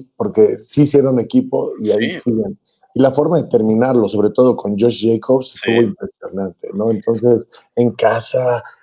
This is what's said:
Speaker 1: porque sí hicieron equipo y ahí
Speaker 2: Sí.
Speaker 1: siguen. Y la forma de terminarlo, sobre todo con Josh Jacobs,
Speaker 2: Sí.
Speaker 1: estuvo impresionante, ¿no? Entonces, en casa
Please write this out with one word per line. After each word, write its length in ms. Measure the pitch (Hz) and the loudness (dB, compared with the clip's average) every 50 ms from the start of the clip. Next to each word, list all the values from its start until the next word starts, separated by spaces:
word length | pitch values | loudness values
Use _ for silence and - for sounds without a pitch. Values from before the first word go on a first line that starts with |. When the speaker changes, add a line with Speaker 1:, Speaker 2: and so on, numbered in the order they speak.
| - - _ | -6 -10 _
Speaker 1:
porque 420 | - 107 101 95 110 107 101 - | -6 -6 -2 2 4 4 4 2
sí 240 | - - - - 147 147 | -4 -10 -4 0 2 2
hicieron 360 | 143 - 139 131 135 131 120 | 4 4 2 2 4 0 0
equipo 540 | 110 - - 127 - - - - - - - - | -2 0 0 0 0 0 -2 -4 -4 -4 -6 -4
y 120 | 110 107 | -2 0
ahí 180 | - - - - | 0 0 0 -2
Speaker 2:
Sí. 100 | 185 156 | -4 -6
Speaker 1:
siguen. 360 | - - 113 110 104 98 - - _ _ _ _ _ _ _ | -4 -4 -2 -2 -4 -4 -8 -12 _ _ _ _ _ _ _
Y 60 | 123 | 2
la 100 | 135 135 | 2 2
forma 300 | 131 147 151 160 175 151 | 2 2 0 0 0 -2
de 80 | - - | 0 0
terminarlo, 580 | - 113 110 110 110 113 123 131 127 120 107 | 0 0 2 2 2 2 2 2 2 2 2
sobre 220 | 95 107 104 104 104 | 0 0 0 0 0
todo 260 | - - 127 127 110 | 2 4 4 2 2
con 220 | - - 104 104 101 | 0 -4 -6 -2 0
Josh 240 | 117 120 113 - 107 | 0 0 0 0 0
Jacobs, 420 | 113 113 110 - - 131 131 127 - | 0 0 0 0 0 0 -2 -2 -6
Speaker 2:
Sí. 60 | - - - 110 | -12 -8 -4 0
Speaker 1:
estuvo 100 | 113 117 | 2 2
impresionante, 880 | 117 101 - - - - - _ - - 92 98 98 92 - _ - - 92 | 2 0 -2 -6 -12 -14 -12 _ -16 -12 -8 -8 -8 -8 -10 _ -14 -10 -6
¿no? 160 | 101 107 113 | -4 -2 -2
Entonces, 580 | 110 98 - 113 117 104 117 123 117 113 117 - - - _ _ _ | -2 -2 -2 -4 -4 0 2 2 2 2 0 -6 -16 -20 _ _ _
en 160 | 120 120 120 117 | -2 0 0 0
casa 680 | - - 107 113 117 113 - - 127 127 123 120 120 - - - _ | 0 0 0 0 -2 -4 -4 -4 -2 -2 -2 -2 -4 -6 -12 -20 _